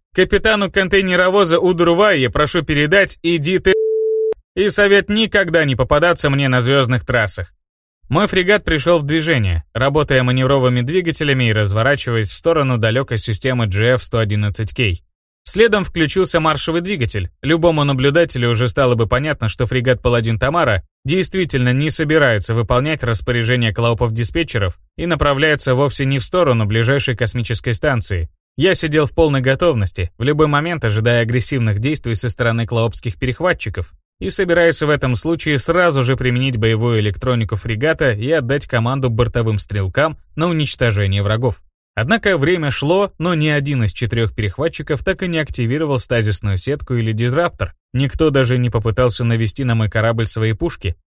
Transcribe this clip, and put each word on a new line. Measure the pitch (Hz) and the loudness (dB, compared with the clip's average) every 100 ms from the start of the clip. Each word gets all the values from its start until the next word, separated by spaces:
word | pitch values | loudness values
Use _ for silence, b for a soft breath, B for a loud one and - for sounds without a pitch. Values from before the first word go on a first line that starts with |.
| _ - | _ -2
Капитану | 90 101 220 107 101 | 2 2 2 0 0
контейнеровоза | - 185 196 190 180 185 196 180 170 | -2 0 0 2 2 4 4 4 4
Удурвайе | 180 175 170 170 208 170 123 | 2 2 2 4 4 2 0
прошу | 135 151 175 | 0 0 -2
передать: | 143 147 151 196 190 - | -2 0 2 2 2 -2
«Иди | 165 170 147 185 | -2 0 0 0
ты». | - 440 - 440 - 440 440 - _ - | 2 2 0 0 0 0 -2 -4 _ -2
И | 202 | 0
совет | - 202 202 185 | 2 4 4 2
никогда | 208 220 214 180 165 | 0 2 0 2 0
не | 147 123 | 0 0
попадаться | 127 147 170 165 147 | 0 2 2 2 0
мне | 139 139 | 2 2
на | 127 | 2
звёздных | 120 139 123 123 - | 2 2 2 0 0
трассах». | 123 104 - 87 _ _ _ _ _ - | 0 0 -4 -8 _ _ _ _ _ -4
Мой | 147 208 | 0 0
фрегат | 190 180 208 | 0 2 0
пришёл | - 156 165 175 | 0 0 2 2
в | |
движение, | 143 160 156 143 98 82 - | 2 -2 0 0 0 -2 -4
работая | 117 135 147 147 131 | -2 0 0 2 2
маневровыми | 123 127 131 139 127 123 | 2 2 2 2 2 0
двигателями | 123 180 170 156 147 135 120 | 0 -2 -2 -2 -2 0 2
и | |
разворачиваясь | 107 104 101 120 143 - 117 104 | 2 0 2 0 0 -2 -2 -2
в | - | -2
сторону | 170 160 135 120 | 0 2 0 0
далёкой | 110 117 139 113 | 0 0 -2 -4
системы | - 104 131 127 110 | -2 -2 -2 -2 -2
Джи | 92 117 127 | 0 2 2
Эф | |
сто | - 120 | 0 -2
одиннадцать | 107 104 104 - 107 | 0 -2 -2 -4 -6
Кей. | - 113 85 - _ _ _ | -2 -2 -4 -10 _ _ _
Следом | - 202 226 208 | -4 2 4 2
включился | 170 175 151 190 185 170 | -2 -2 0 0 2 2
маршевый | 156 143 - 165 | 2 0 -2 -4
двигатель. | 175 190 117 104 90 - | -4 -4 -2 -4 -6 -6
Любому | 131 165 170 156 | -2 2 2 2
наблюдателю | 143 135 139 151 165 127 120 | 0 2 2 2 2 0 0
уже | 113 123 | 2 0
стало | - 131 117 | 2 2 2
бы | 110 | 2
понятно, | 127 151 143 113 | 0 -2 -4 -4
что | - 117 | -4 -2
фрегат | 127 123 127 | 0 0 0
«Паладин | 123 120 113 113 | 2 2 2 0
Тамара» | 127 170 143 98 - _ | 0 2 2 0 -4 _
действительно | 135 180 175 190 170 139 123 | -2 0 0 -2 -2 0 0
не | 127 156 | 0 0
собирается | 151 151 156 139 107 - 113 | 0 2 2 4 2 0 -2
выполнять | 113 123 147 156 | 0 0 0 -2
распоряжение | 120 110 - 120 113 123 117 | -2 -2 -2 -2 0 0 0
клоупов-диспетчеров | 101 117 113 120 110 117 165 160 117 95 - _ - | 0 -2 0 -2 -2 -2 -2 -2 -2 -2 -4 _ -8
и | 170 | -4
направляется | 151 147 135 156 147 - 127 | 0 0 2 2 2 0 2
вовсе | 143 - 135 | 0 0 -2
не | 135 | 0
в | |
сторону | - 185 156 117 104 | 0 2 2 2 2
ближайшей | 110 117 139 131 113 | 0 2 0 0 -2
космической | 113 123 110 117 - | -2 -2 -4 -4 -2
станции. | 113 151 123 - 92 80 _ _ - | -2 0 -2 -2 -4 -6 _ _ -2
Я | 170 | 2
сидел | 180 160 151 147 | 2 2 0 0
в | |
полной | - 160 139 | 2 2 2
готовности, | 127 135 175 123 95 - 87 - | 0 2 0 0 -2 -4 -8 -4
в | |
любой | 123 151 151 | -2 2 2
момент | 147 165 165 117 | 0 -2 -2 -2
ожидая | 107 113 120 | 0 2 2
агрессивных | 113 123 - 135 113 101 | 2 0 0 0 0 0
действий | 127 156 120 110 | -2 -4 -4 -2
со | 123 | -2
стороны | - 117 117 113 | -2 -2 -2 -2
клоопских | 117 113 - 117 - | -2 -2 -4 -8 -6
перехватчиков | 127 123 175 - - 92 85 - _ _ | -6 -2 -2 -2 -6 -8 -10 -16 _ _
и | - | -2
собираясь | - 180 170 170 147 | 0 2 4 4 2
в | 151 | 0
этом | 147 131 120 | 0 0 -2
случае | 156 165 160 143 | -2 -2 -2 -2
сразу | - 170 175 139 | 0 2 2 2
же | 123 127 | 0 0
применить | 127 123 135 120 | 0 0 -2 0
боевую | 113 110 120 113 | 0 0 0 0
электронику | 104 98 127 123 107 107 | -2 -2 -2 -2 -2 -4
фрегата | 113 107 147 160 143 | -4 -2 -2 0 0
и | 104 123 | 0 -2
отдать | 160 120 139 - | -2 0 -4 -2
команду | 120 113 135 131 | -2 0 -2 -2
бортовым | 113 117 120 113 104 | 0 0 0 -2 -2
стрелкам | - 101 95 135 156 - _ - | -2 -4 -2 0 -2 -2 _ -4
на | 170 | -2
уничтожение | 165 143 - 120 104 98 98 | -2 -2 0 0 0 0 0
врагов. | 98 110 123 - - _ _ | 0 -2 -2 -4 -12 _ _
Однако | - 120 226 208 175 | -6 0 0 2 0
время | 143 180 147 | 0 0 -2
шло, | - 143 185 202 - | -2 0 0 -2 -4
но | 165 165 | -2 0
ни | 151 | 0
один | 147 143 135 | 0 -2 -2
из | 107 | -2
четырёх | - 113 117 110 | -2 -4 -2 -2
перехватчиков | - 107 - 160 - 147 143 | -2 -6 -4 -6 -6 -6 -4
так | - 185 | -2 -2
и | 185 | -2
не | 165 | -4
активировал | 147 - 117 143 160 131 | -4 -2 -2 -2 -2 -2
стазисную | - 120 107 101 101 92 | 0 0 0 0 -2 -2
сетку | - 147 - 123 | -2 -4 -4 -2
или | 110 | -2
дизраптор. | 110 120 139 175 - - - _ | -2 0 0 -2 -4 -8 -8 _
Никто | 127 139 - 156 | -2 0 2 2
даже | 139 123 127 | 4 2 0
не | 123 | 0
попытался | 113 113 110 127 - | -2 -2 0 0 2
навести | 120 117 113 - | 0 0 -2 -2
на | 127 113 | -2 0
мой | 110 | 0
корабль | 113 113 113 110 | 0 0 0 -2
свои | - 110 | -2 -2
пушки. | 107 165 - 95 - | -2 -6 -4 -8 -8